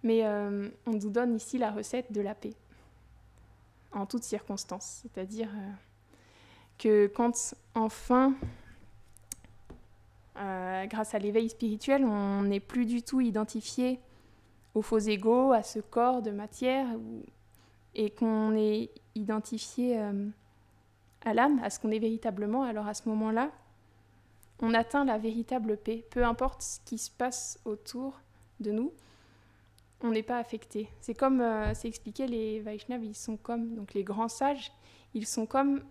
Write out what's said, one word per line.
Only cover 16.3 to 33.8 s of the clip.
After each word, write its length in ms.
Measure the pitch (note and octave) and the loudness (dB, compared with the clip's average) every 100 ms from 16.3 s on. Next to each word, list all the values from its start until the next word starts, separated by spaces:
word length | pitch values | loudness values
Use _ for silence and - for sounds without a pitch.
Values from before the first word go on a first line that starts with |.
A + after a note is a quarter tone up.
matière, 560 | G3+ G#3+ - B3+ C4 C4 A3+ | -6 -8 -2 0 2 0 -4
ou, 280 | A3 A3+ - - - - - _ _ | -8 -12 -14 -20 -20 -20 -20 _ _
et 160 | - G#3+ | -2 -2
qu'on 460 | - A3+ A3 A3 G#3+ | 2 2 2 2 4
est 340 | G#3+ G#3+ A3+ - _ | 4 2 -2 -10 _
identifié, 840 | A3 G#3 G#3+ G#3+ A3 - - B3 A#3 | -6 -2 -2 -2 -8 -6 -2 0 0
euh, 280 | G#3 G3+ G3+ G#3+ _ _ _ _ _ _ _ _ | -2 -2 -4 -8 _ _ _ _ _ _ _ _
à 120 | - A3 | 0 4
l'âme, 240 | C4 C#4+ | 6 4
à 60 | G#3 | 0
ce 100 | - | -4
qu'on 120 | G#3+ | -2
est 80 | G#3+ | 0
véritablement, 640 | A3 A3+ A3+ G3 G#3 A#3+ | 0 0 -4 -2 -2 0
alors 240 | C4+ G#3+ G#3 | -2 -2 -6
à 80 | G#3+ | -6
ce 120 | - | -4
moment-là, 420 | G#3+ A3 A3 C#4+ - - - _ _ _ _ _ - - - | -2 0 2 0 -4 -20 -20 _ _ _ _ _ -20 -20 -2
on 120 | A3+ A3+ | 2 4
atteint 300 | A3+ C#4+ C4+ | 4 2 2
la 120 | A3 | 2
véritable 580 | A3 A3+ A3+ B3+ A3 G#3 | 0 -2 -2 -2 0 -2
paix. 300 | - A3+ - | -2 -6 -4
Peu 120 | B3 | 2
importe 380 | A#3+ A#3 C4 - | 2 4 -2 -2
ce 180 | - - - | -10 -10 -8
qui 140 | A3 | -8
se 100 | - | -8
passe 500 | _ B3+ B3+ - - - | _ -4 -4 -10 -10 -8
autour 560 | G#3 - B3 C4+ C4+ - _ - _ | -8 -8 -8 -8 -10 -20 _ -20 _
de 120 | G#3 | -2
nous, 220 | G#3+ C4+ - - - - - - _ _ - _ _ | -2 -2 -6 -20 -20 -20 -20 -20 _ _ -20 _ _
on 100 | A#3+ | -2
n'est 100 | A3 | -2
pas 140 | A3 B3 | 0 -4
affecté. 500 | A#3 A3+ - G#3 G#3+ - | -4 -8 -8 -8 -8 -10
C'est 160 | - A3+ | -8 2
comme, 260 | C4+ C4 | 4 4
euh, 320 | A#3 A3 G#3+ | 4 2 0
c'est 140 | G#3+ A#3 | -2 -6
expliqué, 400 | A3 - G#3 C4+ | -8 -12 -6 -4
les 320 | A#3 A3 G#3+ | -2 -2 -4
Vaishnavas, 440 | G#3+ G#3+ - B3 | -6 -10 -8 -8
ils 120 | A3 G#3 | -8 -10
sont 220 | - G#3+ | -8 -8
comme, 360 | - A#3 A#3 | -6 -4 -4
donc 220 | A3+ | -6